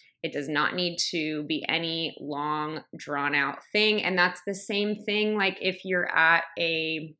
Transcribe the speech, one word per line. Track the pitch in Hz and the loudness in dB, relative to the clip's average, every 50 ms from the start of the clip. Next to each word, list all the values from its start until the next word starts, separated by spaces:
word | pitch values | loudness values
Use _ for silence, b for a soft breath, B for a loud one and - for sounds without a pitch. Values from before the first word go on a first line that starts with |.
| b b b b - | b b b b -8
It | 160 | -6
does | - 147 139 131 | -4 -4 -4 0
not | 151 143 151 - - | 0 2 2 0 0
need | 180 180 175 170 170 - - | 0 -2 -2 -2 -2 -4 -2
to | - 170 151 156 156 151 147 | -2 -2 -2 -2 -2 -4 -2
be | 147 160 151 - - | -2 -4 -2 -2 0
any | 156 165 170 165 165 165 165 - - - | -2 0 0 -2 -2 -2 -4 -4 -6 -8
long, | - 143 147 143 147 151 151 156 151 151 156 156 - _ - | -8 -6 -4 -4 -2 -2 -2 -2 -2 -4 -6 -8 -10 _ -14
drawn | 156 - 151 147 143 143 143 143 | -12 -8 -4 -2 -2 0 2 2
out | 143 139 139 - - - - | 2 2 0 -2 -6 -6 -2
thing. | - 208 214 214 214 208 - | 0 2 4 4 4 2 2
And | 180 185 180 | 2 2 4
that's | 175 185 185 - - | 2 2 0 -2 -6
the | 202 202 | -6 -6
same | 202 - - 208 202 208 208 214 | -6 -4 -2 -2 0 0 0 -2
thing, | 208 - 220 208 208 214 214 214 | -4 -4 -2 0 2 2 2 2
like, | 214 196 190 185 - | 2 2 0 0 0
if | 185 185 180 - - | -2 -2 -2 -2 -2
you're | 185 185 180 175 - - | -2 0 0 0 2 4
at | - 160 165 170 165 - - - - | 4 6 8 6 6 4 0 -4 -2
a | 170 165 165 160 160 160 160 156 156 160 151 _ | 0 0 0 0 -2 -2 -2 -4 -6 -8 -12 _